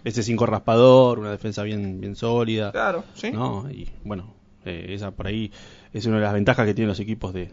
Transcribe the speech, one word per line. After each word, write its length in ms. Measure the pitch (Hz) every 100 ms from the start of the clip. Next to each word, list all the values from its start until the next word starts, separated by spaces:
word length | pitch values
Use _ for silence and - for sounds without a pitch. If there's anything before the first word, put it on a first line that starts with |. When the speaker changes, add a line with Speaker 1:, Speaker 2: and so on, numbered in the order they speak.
| 120
Speaker 1:
Ese 180 | 110
cinco 220 | 107 113 113
raspador, 720 | 104 - 117 127 131 127 113
una 100 | 107
defensa 300 | 104 110 104
bien, 360 | 104 107 98 92
bien 160 | 101 101
sólida. 560 | 117 120 113 110 104
Speaker 2:
Claro, 320 | - 117 175 - -
sí. 160 | 311
Speaker 1:
¿No? 380 | 220 127 104 131
Y, 200 | 104 87 - 104
bueno, 280 | 101 98 - _ _
eh, 220 | - 85 90
esa 200 | 98 101
por 160 | - 95
ahí 240 | 110 107 - - - -
es 140 | 113 113
una 100 | 107
de 40 |
las 80 | 104
ventajas 320 | 104 101 127 107
que 80 |
tienen 140 | 104 107
los 140 | 95
equipos 320 | 104 110 95
de, 180 | 92 87